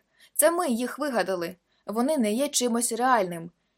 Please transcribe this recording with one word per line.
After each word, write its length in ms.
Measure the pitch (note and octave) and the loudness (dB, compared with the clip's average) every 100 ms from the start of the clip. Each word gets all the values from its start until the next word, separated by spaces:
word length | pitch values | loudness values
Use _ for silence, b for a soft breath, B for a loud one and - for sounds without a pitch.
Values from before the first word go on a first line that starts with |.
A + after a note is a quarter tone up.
| _ b b | _ b b
Це 160 | - D#4 | 2 2
ми 180 | E4+ E4+ | 4 0
їх 300 | A3+ A#3+ - | 0 -4 -4
вигадали. 580 | D4 A#3 F3+ F#3 E3+ F#3 _ _ - | -4 -2 -2 -2 -6 -10 _ _ -8
Вони 320 | G#3+ C4 D#4 | -2 0 2
не 140 | G#3+ | 0
є 160 | A3 C#4+ | 0 0
чимось 440 | - B3 A#3 B3 | 0 0 0 -2
реальним. 580 | - B3+ A#3+ F#3 E3+ E3+ - _ | 0 2 2 2 -4 -12 -16 _